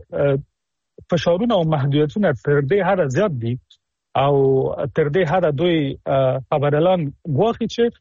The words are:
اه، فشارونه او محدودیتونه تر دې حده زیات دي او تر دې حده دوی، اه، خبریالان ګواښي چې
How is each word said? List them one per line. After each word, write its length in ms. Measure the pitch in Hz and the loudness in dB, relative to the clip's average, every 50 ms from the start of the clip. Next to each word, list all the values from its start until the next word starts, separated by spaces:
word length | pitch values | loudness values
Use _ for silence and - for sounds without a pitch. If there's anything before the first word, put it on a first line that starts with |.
| - _ 170 | -10 _ -4
اه، 220 | - 143 143 139 139 - - _ _ _ _ _ _ _ _ _ - - - | -2 0 0 0 0 -4 -8 _ _ _ _ _ _ _ _ _ -20 -6 -4
فشارونه 440 | 180 165 - 175 170 180 240 240 226 | -4 -2 0 0 0 0 0 0 0
او 80 | 185 165 | 0 0
محدودیتونه 680 | 160 160 147 131 143 139 151 151 147 - 214 202 170 | 0 0 0 0 0 0 0 0 0 0 0 0 0
تر 300 | 135 110 - 147 143 147 | -2 -2 -2 0 0 0
دې 240 | 143 131 190 202 180 | 2 2 0 0 2
حده 220 | 180 202 185 165 | 2 0 0 0
زیات 240 | 135 123 160 208 208 | 0 0 0 0 -2
دي 280 | 151 120 113 117 123 127 - _ - _ _ _ _ _ _ _ - | -2 -4 -6 -6 -6 -6 -10 _ -20 _ _ _ _ _ _ _ -4
او 180 | 127 135 143 143 139 135 135 135 131 135 - - - 156 | 0 0 2 2 2 2 2 2 2 0 -2 -4 -4 -6
تر 240 | 127 - - 156 147 | -4 -2 -2 -2 0
دې 220 | 147 190 180 143 | 0 0 0 0
حده 180 | 170 190 175 156 | 0 0 0 0
دوی، 480 | 143 135 175 180 170 160 143 139 - - _ | 0 0 0 0 0 0 -2 -4 -6 -8 _
اه، 320 | 156 143 135 135 131 131 131 127 - | -2 0 0 2 0 0 -2 -4 -4
خبریالان 540 | 160 143 135 143 143 147 165 185 190 180 156 139 | -2 -2 0 0 2 2 2 2 2 0 -2 -4
ګواښي 560 | - _ - 170 139 127 202 226 226 - 226 | -8 _ -8 -4 0 0 2 0 0 -2 -6
چې 240 | - - - 233 240 - _ | -4 -2 0 -2 -2 -2 _